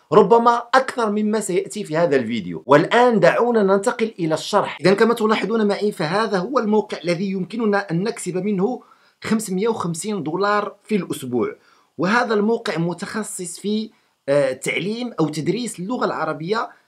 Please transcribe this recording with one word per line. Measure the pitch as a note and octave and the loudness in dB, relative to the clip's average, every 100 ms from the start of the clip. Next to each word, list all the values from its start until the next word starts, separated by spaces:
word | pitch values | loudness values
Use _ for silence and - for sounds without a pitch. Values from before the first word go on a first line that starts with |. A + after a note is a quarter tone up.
| - | 4
ربما | F3+ F#3+ A#3 A#3+ A#3 - C4+ | 6 8 6 6 2 4 2
أكثر | C4 B3+ A3 | 2 0 -2
مما | G#3 G#3+ A3 | 0 0 -2
سيأتي | G#3 F3+ F3+ G#3+ | 0 -2 -2 -6
في | E3 D#3 | -4 0
هذا | E3+ C3+ | 2 2
الفيديو. | A2+ A#2 F2 E2 - | 0 -4 -6 -6 4
والآن | D3 E3 A3+ B3 G#3 | 4 6 4 4 6
دعونا | D#3+ C#3 A#3+ A3 | 4 4 2 2
ننتقل | F#3+ G3 A#3 - A3 - | 2 2 0 -2 -4 -2
إلى | E3 | -2
الشرح. | D3+ - G3+ C3 - | -2 0 0 0 0
إذا | E3+ | 2
كما | G3+ A3 | 4 4
تلاحظون | A#3 G#3+ G#3+ G3 A3+ G#3 | 2 2 0 0 0 0
معي | F3+ G#3 | 0 -2
فهذا | - D#3 G3+ A3 F#3+ | -2 -2 -2 0 -2
هو | G#3 C4+ | -2 -2
الموقع | G#3+ G#3+ G#3 F#3 | 0 0 0 -4
الذي | E3+ E3+ G3 | -4 -2 -2
يمكننا | F#3+ E3+ A3 G#3+ G3+ G3 | -4 -6 -2 0 0 0
أن | E3 | -2
نكسب | A3 - F3+ F3+ | -2 -6 -6 -4
منه | G3+ F#3+ G#3+ B3+ - _ _ _ | -2 0 -2 -2 -12 _ _ _
خمسمية | - A3 F#3 F#3 A3+ | -4 -2 -2 -2 -2
وخمسين | A3 E3+ D#3+ G#3+ G3+ | -2 -4 -6 -6 -6
دولار | D3+ F3 G3+ G#3 G3+ - | -4 -2 0 0 -2 -8
في | - G#3 | -4 -2
الأسبوع، | - - C3 A#2+ D#2 - _ _ _ - | -2 -6 -4 -2 -2 -4 _ _ _ -4
وهذا | F3 A#3+ A#3 | 0 0 0
الموقع | G#3+ G#3 A3+ A3 D#3+ | 0 0 0 -2 -2
متخصص | E3+ E3+ G3 G#3+ G#3 - F3 - | -2 -4 -8 -8 -8 -10 -12 -8
في، | G3+ G#3+ A3 _ _ _ - | -4 -4 -6 _ _ _ 0
آه، | C#3+ C3 | 2 2
تعليم | B2+ C#3 A#2 F#3 A#3 A#3+ - | -2 -4 -4 -4 -4 -6 -2
أو | D3+ | -2
تدريس | D3+ D3 G#3+ A3+ - | -2 -2 -2 -4 -8
اللغة | F#3+ A#3 G#3+ | -6 -4 -4
العربية، | B2+ D#3 D3 E3 A3+ A#3+ - | -4 -6 -6 -4 -4 -4 -12